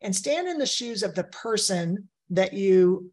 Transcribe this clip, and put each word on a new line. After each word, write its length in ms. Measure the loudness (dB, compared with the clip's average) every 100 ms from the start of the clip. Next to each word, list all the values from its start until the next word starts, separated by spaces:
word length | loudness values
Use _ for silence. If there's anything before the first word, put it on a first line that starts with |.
and 140 | -6 -4
stand 320 | -2 -2 -2
in 100 | -2
the 80 | -2
shoes 380 | -4 -6 -4
of 120 | -4 -4
the 100 | -8
person 840 | -8 -4 -2 0 0 -2 -4 -8 _ -4
that 240 | 0 0
you, 580 | 0 4 6 6 4 -4